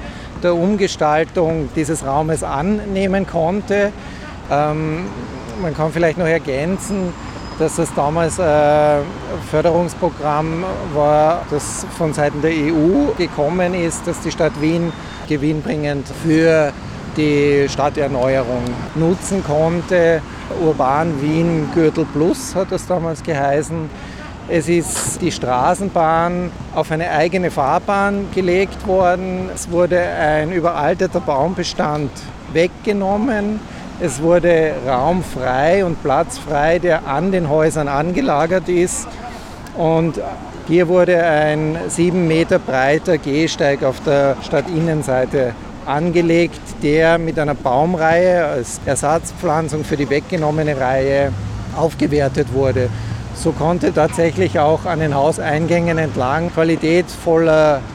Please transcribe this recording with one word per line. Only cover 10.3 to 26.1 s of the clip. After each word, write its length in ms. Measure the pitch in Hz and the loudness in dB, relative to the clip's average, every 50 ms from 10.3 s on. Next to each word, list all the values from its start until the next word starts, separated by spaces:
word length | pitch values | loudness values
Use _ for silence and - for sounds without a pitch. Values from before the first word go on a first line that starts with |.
| 147 151 156 160 160 165 185 185 190 - - 185 147 | 0 0 0 -2 -2 -4 -4 -4 -6 -6 -6 -4 0
war, 520 | 147 147 147 151 151 151 156 170 170 - - | 2 2 4 4 6 4 4 2 0 -2 -4
das 360 | 147 147 - - - - - - - - | -4 -4 -4 -6 -8 -8 -10 -10 -4 -2
von 160 | 180 156 139 | -2 -2 0
Seiten 280 | - 147 147 139 147 | 0 0 0 0 0
der 100 | 147 160 | 0 0
E 200 | 165 160 147 151 | 0 2 0 2
U 420 | 170 156 151 165 190 285 294 285 - - | 2 4 4 4 4 4 2 2 0 -2
gekommen 560 | 180 156 - - 147 147 170 185 180 175 185 | -4 -2 -2 -2 0 0 0 0 0 0 0
ist, 320 | 185 170 165 156 - - | 0 -2 -2 -4 -4 -4
dass 140 | 175 165 - | -6 -6 -4
die 120 | - 170 | -6 -6
Stadt 280 | - - 170 151 127 147 | -2 0 0 0 0 0
Wien 320 | 147 156 165 170 170 170 151 - - - - - - - | 0 0 2 2 0 -2 -4 -8 -12 -14 -12 -12 -4 -4
gewinnbringend 800 | 151 143 135 151 156 151 147 - - 151 147 147 147 143 127 - 147 151 - | -2 0 0 0 -2 -2 -2 -4 -4 -2 -2 -2 -2 -4 -6 -8 -10 -4 0
für 480 | 165 160 160 160 165 160 160 151 143 131 - - - - - - - - | 2 4 4 6 6 6 4 4 2 -2 -6 -10 -12 -12 -10 -10 -6 -2
die 520 | - 151 151 147 143 143 147 143 143 139 135 | 0 0 2 2 4 4 4 4 2 2 0
Stadterneuerung 920 | 139 143 135 147 - 151 143 139 135 127 123 131 135 135 127 117 127 123 120 123 120 123 117 - - | 0 0 -2 0 0 -2 -2 -2 0 0 0 2 2 2 0 0 -2 -4 -4 -4 -6 -6 -8 -6 -2
nutzen 500 | 151 165 165 190 180 - - 196 196 170 | 0 2 2 2 0 -2 -2 -2 -2 -2
konnte. 760 | - 147 151 160 165 170 175 160 - 190 180 170 165 165 156 135 - - - - - - 190 | 0 0 2 2 2 0 -2 -2 0 2 4 4 4 2 2 -2 -6 -12 -14 -10 -8 -4 0
Urban 600 | 175 156 151 143 139 127 135 147 160 170 160 135 | 0 0 2 2 2 2 2 2 0 0 -2 -2
Wien 480 | 139 151 156 160 165 170 165 160 151 139 - | -2 0 2 2 2 2 2 0 -2 0 2
Gürtel 320 | 170 160 156 - - 156 - | 2 2 4 2 2 -2 -2
Plus 420 | - 151 151 180 285 - - - - | 0 0 2 2 0 -2 -4 -4 -4
hat 200 | 175 190 - 190 | -2 -2 -2 -4
das 120 | 175 - | -6 -2
damals 380 | - 180 175 160 165 160 143 - | -2 -2 -2 -2 -4 -6 -6 -6
geheißen. 880 | - 160 139 139 139 139 151 151 - 160 170 156 147 - - - - - - - - - - - - | -4 -2 0 0 2 2 0 0 -2 -4 -6 -6 -8 -10 -12 -14 -14 -14 -14 -14 -14 -14 -14 -6 -2
Es 180 | - 170 143 151 | -2 0 2 2
ist 540 | 175 170 160 - - - - - - - | 2 2 0 0 -4 -6 -4 -6 -4 -2
die 100 | 180 165 | -2 -4
Straßenbahn 1200 | - - - 120 127 123 127 160 180 185 196 190 - 175 165 156 | -2 -2 -2 0 0 2 2 2 2 0 -2 -2 0 2 2 4